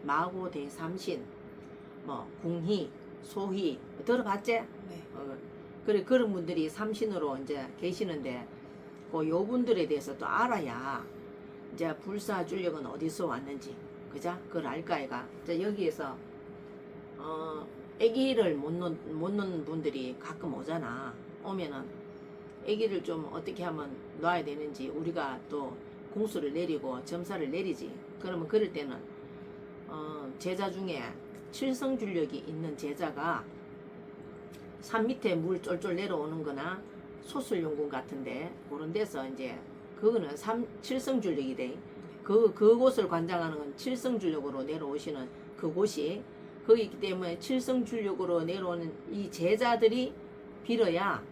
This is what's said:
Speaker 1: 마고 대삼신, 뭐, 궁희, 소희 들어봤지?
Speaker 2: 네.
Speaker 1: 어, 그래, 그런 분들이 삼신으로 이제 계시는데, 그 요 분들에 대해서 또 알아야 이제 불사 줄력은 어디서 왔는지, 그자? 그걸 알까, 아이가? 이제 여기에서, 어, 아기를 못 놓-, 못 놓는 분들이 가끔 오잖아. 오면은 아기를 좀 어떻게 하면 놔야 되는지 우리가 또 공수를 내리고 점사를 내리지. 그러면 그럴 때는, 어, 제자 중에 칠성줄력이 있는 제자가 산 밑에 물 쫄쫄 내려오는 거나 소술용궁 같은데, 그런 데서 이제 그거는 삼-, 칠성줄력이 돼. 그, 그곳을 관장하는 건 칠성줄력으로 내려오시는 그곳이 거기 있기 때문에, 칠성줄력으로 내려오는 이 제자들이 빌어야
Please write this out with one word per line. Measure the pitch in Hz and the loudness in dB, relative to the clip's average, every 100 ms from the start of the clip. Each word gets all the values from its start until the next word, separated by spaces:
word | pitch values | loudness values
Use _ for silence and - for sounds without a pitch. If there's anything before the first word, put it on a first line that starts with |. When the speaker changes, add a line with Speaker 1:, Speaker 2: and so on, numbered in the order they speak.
Speaker 1:
마고 | 143 147 180 185 180 | 2 2 2 -2 -4
대삼신, | 151 143 - 165 180 - 151 113 - - - - - - - - | -4 -8 -6 -6 -4 -4 -4 -6 -14 -16 -16 -16 -16 -16 -12 -8
뭐, | 131 - - | -8 -8 -6
궁희, | 170 170 165 208 147 - - - | -2 0 2 2 0 -8 -14 -14
소희 | - - 196 190 175 127 - - - | -8 -4 -2 2 0 0 -8 -8 2
들어봤지? | 247 208 196 - | 2 4 0 2
Speaker 2:
네. | 226 226 - 190 170 - | 0 0 -10 -12 -12 -12
Speaker 1:
어, | - 139 - - - - - - | -10 -8 -10 -12 -14 -14 -6 4
그래, | 214 | 4
그런 | 190 254 226 | 8 8 8
분들이 | 185 165 165 156 | 2 0 2 0
삼신으로 | 160 214 214 220 185 151 135 | 0 -2 0 0 2 0 0
이제 | 135 147 131 - | -2 -4 -4 -4
계시는데, | 175 180 202 151 131 123 120 - - - - - - | -2 0 -2 -2 -4 -6 -8 -14 -16 -14 -16 -16 -4
그 | 165 156 | 0 2
요 | 165 208 | 4 4
분들에 | 247 247 196 151 | 2 4 4 4
대해서 | 147 139 135 | 2 0 -4
또 | 95 | 0
알아야 | 98 339 214 147 117 135 127 104 - - - - - - | 4 4 2 0 -4 -4 -4 -6 -12 -14 -14 -14 -14 -12
이제 | - 160 151 | -2 0 0
불사 | - 202 202 190 170 | -4 -4 0 0 0
줄력은 | 190 175 156 127 | 2 0 0 -6
어디서 | 143 160 - 170 | -2 -2 0 0
왔는지, | 123 135 139 - - - - - | 0 -4 -8 -8 -12 -12 -14 -10
그자? | 139 175 180 - | -6 -4 -4 -4
그걸 | 175 143 | -4 -2
알까, | 143 165 165 | -4 -2 -2
아이가? | 135 123 131 - | -2 -6 -6 -10
이제 | - 170 | -2 0
여기에서, | 202 202 175 147 143 120 - - - - - - - - - - | 2 2 0 0 -6 -6 -12 -14 -14 -14 -14 -14 -14 -14 -14 -10
어, | 151 160 160 156 147 - - - | -6 -4 -4 -6 -8 -12 -14 6
아기를 | 226 233 269 233 190 147 | 6 8 6 8 6 6
못 | 143 | 2
놓-, | 175 175 160 - | 0 0 -2 -4
못 | 156 180 | -2 2
놓는 | 202 196 175 143 | 2 2 0 -2
분들이 | 160 147 135 127 123 | 0 0 0 -4 -4
가끔 | - 165 175 | -8 -6 -4
오잖아. | 127 131 165 123 123 135 113 - - | -4 -2 -2 -2 -4 -6 -8 -12 -10
오면은 | - 190 160 139 127 - - - - - - - | -4 -2 -2 -4 -8 -10 -12 -14 -14 -14 -14 -10
아기를 | - 214 220 190 | -2 2 2 2
좀 | - 165 151 | -2 -4 -4
어떻게 | 165 165 220 | -6 -6 -4
하면 | 175 160 143 127 - 151 | -4 -4 -6 -8 -10 0
놔야 | 165 175 151 | 2 2 0
되는지 | 143 151 135 131 | -4 -6 -6 -6
우리가 | 143 165 165 139 127 - | -2 -2 -2 -2 -4 -6
또 | 147 131 - - - - | -4 -4 -8 -14 -14 -8
공수를 | - 214 180 143 | -2 0 0 0
내리고 | 147 175 147 135 123 - | 0 0 0 -2 -4 -4
점사를 | 175 175 190 143 | -6 -4 -2 -2
내리지. | 160 196 151 - - - - | 0 0 -2 -6 -10 -12 -10
그러면 | 185 180 160 | -4 -4 2
그럴 | 220 208 | 4 4
때는, | 160 143 123 - - - - - - - - - | 0 -6 -6 -10 -14 -14 -14 -12 -14 -14 -14 -12
어, | 156 151 151 139 - | -10 -8 -8 -8 -6
제자 | 175 185 196 | -4 0 -2
중에 | 175 190 147 113 - - - - | -2 -4 -4 -6 -10 -12 -14 -12
칠성줄력이 | - 269 254 269 262 208 175 143 139 - | -4 0 0 0 0 0 0 0 -2 -6
있는 | 156 160 139 | -6 -4 -4
제자가 | 147 143 165 143 160 139 101 - - - - - - - - - - - - - | -4 -2 -4 -2 0 -2 -4 -14 -14 -14 -14 -14 -14 -14 -14 -14 -14 -14 -16 -14
산 | - 226 220 | -2 2 2
밑에 | 262 226 170 | 2 2 2
물 | 165 180 | 2 0
쫄쫄 | - 175 196 175 | 0 -2 0 0
내려오는 | 202 170 151 160 | 0 0 0 -2
거나 | 147 139 160 190 - - - - | -2 -2 -4 -4 -8 -14 -14 -14
소술용궁 | - 285 262 196 160 147 147 | -6 -4 0 0 2 0 0
같은데, | 135 131 139 131 123 165 - - | -2 -4 -6 -4 -4 -6 -8 -8
그런 | 143 156 | -6 -2
데서 | 185 214 156 131 | 0 0 -2 -4
이제 | 131 127 117 - - - - | -4 -6 -6 -10 -14 -14 4
그거는 | 214 233 156 147 | 6 6 2 -2
삼-, | 208 240 220 - | 0 0 0 -6
칠성줄력이 | - 262 262 262 190 143 135 127 | -2 0 4 2 4 2 0 -2
돼. | 127 - - - - - | -4 -4 -10 -12 -12 -12
그, | - 208 226 | 6 8 8
그곳을 | - 214 233 262 254 190 | 10 10 12 10 8 4
관장하는 | 170 165 175 165 156 | 4 2 2 2 -2
건 | 143 139 | -6 -4
칠성줄력으로 | - 254 254 233 185 151 139 131 | -2 0 2 2 2 2 0 -2
내려오시는 | 135 156 147 143 165 143 127 - - - | -2 -2 -2 -2 -2 -4 -6 -10 -14 -4
그곳이 | 165 165 208 156 151 202 - - - - - | -2 4 2 4 0 -2 -6 -14 -14 -10 10
거기 | 233 | 10
있기 | 208 - | 10 0
때문에, | 196 185 180 170 | -2 0 0 -4
칠성줄력으로 | - 262 247 254 226 233 202 185 180 170 | 2 2 4 2 2 0 0 0 4 4
내려오는 | 160 190 185 170 165 - - | 2 0 0 0 -2 -6 -6
이 | 202 196 | -4 -4
제자들이 | - 170 208 240 233 220 240 254 - - - - - | 2 4 6 6 8 8 8 0 -2 -12 -14 -14 -12
빌어야 | - 233 208 170 196 135 - | 0 4 6 6 2 0 -4